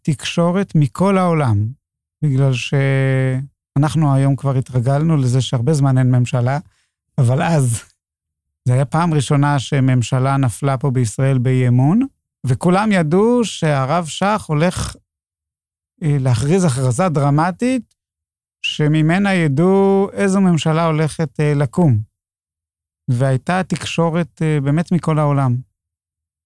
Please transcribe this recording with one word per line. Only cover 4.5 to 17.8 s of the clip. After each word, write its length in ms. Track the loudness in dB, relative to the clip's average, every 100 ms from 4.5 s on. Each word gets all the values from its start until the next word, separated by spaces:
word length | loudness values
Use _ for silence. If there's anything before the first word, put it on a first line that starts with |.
| -2
התרגלנו 600 | -2 -2 0 0 2 2
לזה 240 | 2 0
שהרבה 320 | 0 -2 0
זמן 240 | 2 2 2
אין 140 | 2
ממשלה, 480 | 2 0 0 -2 -4 -8 _ _ _ _ -2
אבל 240 | 0 2
אז 420 | 0 0 0 -4 -10 _ _ _ _ _ _ _ -2
זה 60 |
היה 120 | 0 0
פעם 280 | -2 0
ראשונה 460 | 0 0 0 0 0
שממשלה 800 | -2 0 2 0 0 -2 0 0
נפלה 400 | -2 -2 -4 -2
פה 140 | -2
בישראל 460 | -2 -4 -2 0 0
באי 300 | 0 2 2
אמון, 320 | 2 2 2 -2 _ _ _ -4
וכולם 460 | 0 2 2 2
ידעו 520 | 0 2 2 2 2
שהרב 600 | -2 -2 -2 0 0 -2 -4
שך 400 | -4 -2 -2 -2
הולך, 480 | 0 0 -2 -8 -12 _ _ _ _ _ _ _ _ _ -6
אה, 140 | -2 0
להכריז 440 | 0 0 0 2
הכרזה 460 | 0 0 -2 0 0
דרמטית, 880 | 0 2 2 0 -2 -2 -2